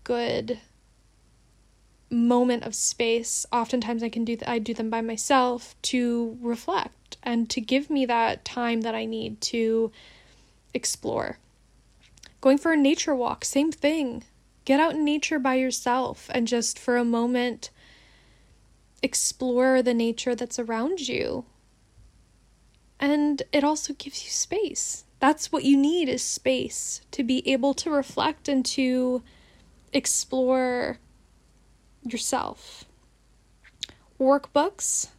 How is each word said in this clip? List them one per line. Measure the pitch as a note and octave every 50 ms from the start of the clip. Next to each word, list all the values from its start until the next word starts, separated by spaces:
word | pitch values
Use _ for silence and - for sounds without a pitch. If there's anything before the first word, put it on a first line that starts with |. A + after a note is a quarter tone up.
| _
good | - B3 A#3+ A#3+ A#3 - - A3 A3 B3 - - _ _ _ _ _ _ _ _ _ _ _ _ _ _ _ _ _ _ _ _ _ _ _ _ _ _ _ _ _
moment | A#3+ A#3+ A#3 A#3+ B3 A#3+ B3 B3 A#3+ A#3
of | A3+ A#3 G#3+
space. | - - - - - A#3 A3+ A3+ A#3 A#3 - - - - -
Oftentimes | - A#3+ A3+ A3+ - B3 G#3+ A3 A#3+ A3+
I | A3+ A#3
can | A3 A#3 A3+
do | A3 A#3
th-, | A3+ - -
I | A#3+ A#3
do | G#3+ A3+ A3+
them | - A3+ A3
by | A3+ A3+
myself | A3+ A3+ A3+ G#3+ - - C#4+ C4 B3 B3 B3 B3 - - - _
to | - - - B3 A#3+ A#3+ A#3 A#3 A#3 A3+ A3+ B3
reflect | A#3+ A#3 A#3 A3+ - - F#4 F#4+ - - - _ _ _ - -
and | - B3+ A#3+ A#3 A#3 A3
to | - C4
give | A3 - B3+ C4+ D4 -
me | D#4 C#4 C4
that | A#3 A#3+ A#3 A3+ A3+ - - -
time | - - B3 A#3+ A#3 A#3 A3+
that | A3 A3+ A3
I | A3+ A3+
need | A3 A3+ A3 A3 A3 G#3+ G#3+
to | - - - A#3 A3+ A3 A3+ A3+ A3+ A3 - - - - - - - _ _ _ _ _ _ _ _ _ -
explore. | - - - - - - - - - - - - - _ _ _ _ _ _ _ _ _ _ _ _ - _ _ - - - - _
Going | - C4+ C4+ C#4+
for | - E4+
a | D#4+
nature | D4+ C#4 C#4 E4 - - E4 C#4+
walk, | B3+ A#3+ - - - -
same | - - C#4 D4 D#4+
thing. | D4+ - - D4 D#4 D#4+ C#4+ B3 A#3 A#3 - - _ _ _ _ _ _ _
Get | - C4+ C#4+
out | D#4 E4 C#4
in | D#4 D4+
nature | D4 D4 D4+ - - D#4+ D4
by | B3+ C4+ B3+
yourself | C4 C4 C4 B3 - - B3+ A#3+ C4 B3+ - - - - -
and | - B3 A#3
just | A3+ A#3+ A#3 A3+ - - -
for | - - A#3+
a | B3 A#3+
moment | A#3 A#3 A#3 A#3 A#3+ B3 B3 B3 B3 A3+ - - - - _ - - - - - _ _ _ _ _ _ _ _ _ _ _ _ _ _ _ _ _ _ _
explore | - C4 - - - - - - C4 B3+ A#3+ B3 B3+ C4 C4 B3+
the | B3 B3 B3
nature | A#3 A#3 A#3 A#3 A#3 - B3+ A#3+
that's | A3+ B3 A#3+ - -
around | A#3 A3 A3+ A3 A#3 D4+ F#4+ F4+ C#4 A#3+
you. | B3 - - - - B3+ A#3+ - _ _ _ _ _ _ _ _ _ - - - _ _ _ _ _ _ _ _ _ _ _ _ _ _ _ _ _ -
And | C#4+ C#4+ D4 D4+ D4 D4 D4 C4+ - -
it | - D4
also | C4+ D4 D#4 D4 - -
gives | C#4+ - - C#4+ - - -
you | -
space. | - - - - - G4+ G#4+ D#4+ - - - - - - - _ _ _
That's | - C#4 D4+ - - -
what | - D4 -
you | C4+ C#4+
need, | C#4 C#4 D4 E4+ F4+ D#4+ C4
is | B3+ B3+
space | - - - - - B3+ C4 B3 - - - - - - - - - _
to | - -
be | C4 A#3 C4 C4 - -
able | C4+ B3+ A#3 C#4 C4+
to | - - E4+
reflect | D4+ C#4+ C4+ - - - - D4+ D#4 - - -
and | C#4 C4 B3+
to | - - - C4 B3+ B3+ B3+ B3+ B3+ B3+ B3 A#3+ - - - - _ - _ _ _ _ _ _ _
explore | - C#4 - - - - - - - C4 B3+ B3+ C4 C4 B3+ B3+ B3 B3 - - A#3 A#3 _ _ _ _ _ _ _ _ _ _ _ _ _ _ _ _ _ _ _ _
yourself. | - A#3+ A#3 A3+ - - C#4 - - G1+ - - - - - - - - _ _ _ _ _ _ _ _ _ _ _ _ _ _ _ - _ _ - - - _ _ _ _ -
Workbooks | C4+ C4 C#4 C#4+ - - - D4 D4+ F#4+ - - - - - - - - -